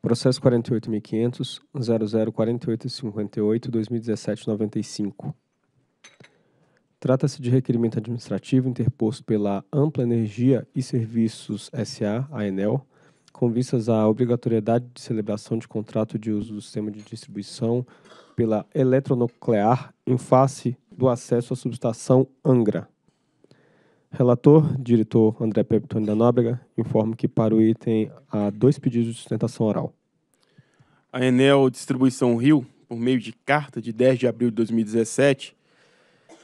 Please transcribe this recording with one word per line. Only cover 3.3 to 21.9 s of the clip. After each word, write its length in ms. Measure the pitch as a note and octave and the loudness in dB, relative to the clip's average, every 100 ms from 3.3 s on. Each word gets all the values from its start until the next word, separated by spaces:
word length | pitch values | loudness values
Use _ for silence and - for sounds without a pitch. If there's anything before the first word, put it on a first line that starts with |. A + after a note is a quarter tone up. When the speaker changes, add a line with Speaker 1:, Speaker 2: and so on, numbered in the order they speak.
| - | -2
Speaker 1:
e 40 | |
oito, 280 | G#2 A#2 B2 | 0 0 -2
dois 180 | A#2 G#2+ | -4 -4
mil 100 | A#2+ | -6
e 20 | |
dezessete, 480 | A2+ G#2 - G#2 - | -4 -6 -4 -6 -4
noventa 280 | G#2+ G#2+ A2 | -4 -4 -4
e 60 | |
cinco. 500 | G2+ - G2+ - - - _ _ _ _ _ _ - _ - _ _ _ _ _ _ _ | -8 -6 -8 -6 -14 -14 _ _ _ _ _ _ -20 _ -20 _ _ _ _ _ _ _
Trata-se 420 | C3 C3 D3 - | -2 0 0 -4
de 80 | B2 | 0
requerimento 500 | B2+ C3 A#2 A#2 A#2 | 0 0 -2 -2 -4
administrativo 720 | G#2+ A#2 - G2+ - C3 B2+ | -8 -10 -8 -8 0 0 0
interposto 540 | A#2+ B2 - A2+ G#2 | -2 -4 -2 -4 -4
pela 420 | - G#2+ G2+ G2 - | -4 -2 -2 -4 -4
Ampla 300 | C3 D3+ D3+ | -2 0 0
Energia 640 | A#2+ A#2 G#2+ G2+ B2+ B2 - | -2 0 -2 0 2 2 -2
e 80 | C3+ | -8
Serviços 880 | B2+ B2+ A2 A#2 A2+ - - G2+ - | -4 -4 -4 -2 -2 -4 -10 -10 -10
S 320 | A#2+ G#2 - | -8 -8 -4
A, 220 | G#2 A2 C3+ | -4 -4 -6
(a 120 | C3 | -6
Enel), 400 | G2+ F#2+ G#2 C3 - _ _ _ _ | -4 -2 -2 -2 -6 _ _ _ _
com 160 | - B2 | -2 -2
vistas 400 | A#2 C3 B2+ A2 | 0 -2 -2 0
à 200 | A2 A2 | 2 2
obrigatoriedade 760 | A2 A#2+ A#2+ - A2+ G#2+ A#2 B2 | 2 0 0 0 -2 0 -2 -2
de 80 | - | -18
celebração 560 | - A2+ G#2+ G#2+ - A2+ | -6 -6 -4 -6 -6 -8
de 120 | - | -6
contrato 500 | A2 G#2+ A2 A2 A2 | -10 -6 -4 -4 -4
de 140 | A2 | -4
uso 220 | G#2 G#2 | -4 -6
do 60 | G#2 | -12
sistema 300 | - A2 G#2+ | -10 -8 -8
de 120 | G#2 | -10
distribuição 840 | G#2 A2+ - G2+ G2+ - A#2 A#2+ B2 - _ - _ | -16 -18 -14 -12 -12 -6 -2 -2 -4 -16 _ -20 _
pela 320 | - A2+ G#2+ - | -4 0 0 -2
Eletronuclear 1200 | - C3 C3 C3+ B2+ A#2+ _ - A2 G#2 B2+ - _ | 0 4 2 2 0 0 _ 0 2 4 2 0 _
em 140 | - B2+ | -2 -2
face 580 | - B2+ C3+ - - B2+ _ | 4 4 4 0 -6 -6 _
do 180 | - B2+ | 0 0
acesso 440 | A#2 - A#2+ A#2+ | 0 -2 -2 -2
à 40 | B2+ | -6
subestação 680 | B2 A#2 B2 | -6 -4 -4